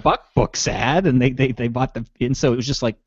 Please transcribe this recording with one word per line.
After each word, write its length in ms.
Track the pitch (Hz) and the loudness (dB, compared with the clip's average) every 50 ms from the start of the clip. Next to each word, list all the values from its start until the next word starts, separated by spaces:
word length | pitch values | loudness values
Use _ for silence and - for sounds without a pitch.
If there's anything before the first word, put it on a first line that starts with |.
Buck 320 | - 151 - - - _ _ | 0 0 0 0 -6 _ _
Books 340 | - 113 - - - - 120 | 0 0 0 -2 -4 -4 -4
ad 380 | - 90 120 123 147 180 196 | -4 -2 0 0 2 2 2
and 140 | 165 127 127 | 4 4 4
they, 100 | 123 123 | 4 2
they, 220 | 127 127 131 131 | 2 2 0 0
they 160 | 117 - 120 117 | 0 -2 -4 -4
bought 260 | 117 123 127 135 - | -2 -2 -4 -4 -4
the," 100 | 117 117 - _ _ | -10 -10 -12 _ _
and 160 | 123 123 135 | -2 -2 -2
so 160 | - - 135 | 0 2 0
it 40 | 120 | 2
was 100 | 127 117 | 0 -2
just 160 | 135 139 - | -4 -4 -2
like, 140 | 131 117 107 - _ | -2 -4 -4 -6 _